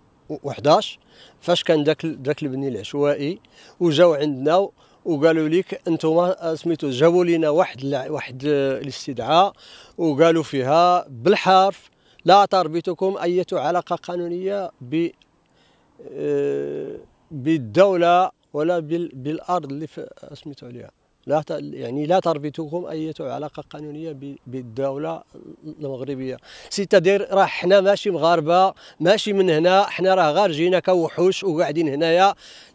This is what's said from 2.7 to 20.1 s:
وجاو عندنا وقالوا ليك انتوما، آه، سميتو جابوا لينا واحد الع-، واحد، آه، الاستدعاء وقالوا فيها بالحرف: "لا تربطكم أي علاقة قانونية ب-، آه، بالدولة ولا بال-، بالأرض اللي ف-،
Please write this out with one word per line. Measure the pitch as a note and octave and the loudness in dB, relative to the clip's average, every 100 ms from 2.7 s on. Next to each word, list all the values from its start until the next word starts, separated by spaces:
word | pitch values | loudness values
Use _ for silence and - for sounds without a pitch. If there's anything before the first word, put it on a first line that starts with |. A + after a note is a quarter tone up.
| G#2+ F#2+ C#3+ C#3+ C#3+ C#3+ G3 _ _ - - | -8 -8 -2 0 0 -4 -8 _ _ -18 -2
وجاو | F3 D3 F3 | 0 6 6
عندنا | C#3+ D3+ C3 C#3+ F3+ G3 _ _ _ | 4 -2 -2 2 2 0 _ _ _
وقالوا | - D3 E3 D#3+ D#3 | -4 2 2 2 2
ليك | F3 F#3 F#3+ F3+ | 0 -2 -8 -4
انتوما، | D#3+ D#3+ D#3+ F3+ F#3 E3+ | -2 0 2 0 -2 -6
آه، | |
سميتو | D#3+ E3+ D#3+ C#3+ | -4 -4 -4 -2
جابوا | B2+ E3 F3+ | 2 4 4
لينا | F3 E3 D#3 | 2 2 2
واحد | D#3 - A#2 | 2 0 -2
الع-، | C#3 C#3 C3+ | -6 -4 -6
واحد، | C#3+ - B2+ C#3+ | -8 -10 -6 -2
آه، | C#3+ C3+ C3 | 0 0 -4
الاستدعاء | C#3 - - B2 A#2 D#3+ G3 - - - - - | -8 -10 -10 -6 0 2 2 -2 -20 -20 -16 -4
وقالوا | E3 C#3 E3 E3 | -2 4 4 4
فيها | D3+ C#3 B2+ D#3+ F3+ F3+ - | -2 -4 2 4 4 2 -2
بالحرف: | A#2+ C3 G3+ F#3+ F#3+ G3 - - _ _ _ | -2 2 2 4 4 4 -2 -20 _ _ _
"لا | E3 G3 | 4 6
تربطكم | G3 F#3+ D#3+ E3 F#3 E3+ F#3+ G3 | 6 2 0 -4 -4 -2 -4 -2
أي | F3 F3+ F3 | -2 -2 -2
علاقة | F3 C#3+ F3+ - E3+ | -4 -2 -2 -2 -8
قانونية | - F3 F3 F3 F#3+ G3+ F3+ - | -6 -8 -6 -6 -6 -6 -8 -12
ب-، | B2 D#3 E3+ - _ _ _ _ _ _ _ _ D3 | -6 -4 -4 -6 _ _ _ _ _ _ _ _ -16
آه، | C#3 D3 C#3+ C#3+ C#3 C#3+ C#3+ D3+ - - _ - | -8 -4 -2 -2 -4 -6 -8 -10 -14 -18 _ -16
بالدولة | D3 C3+ D#3+ A2+ C3 G3 F3+ E3+ F3 F#3 _ _ | -8 -2 -2 0 4 4 4 2 2 2 _ _
ولا | D3 D#3+ F3 | -4 -2 -2
بال-، | D3+ E3+ E3+ | -4 -6 -6
بالأرض | C3+ C3+ D#3+ - F3+ C#3+ | -10 -10 -8 -4 -4 -4
اللي | C#3+ D#3 | -10 -12
ف-، | - C#3 | -14 -16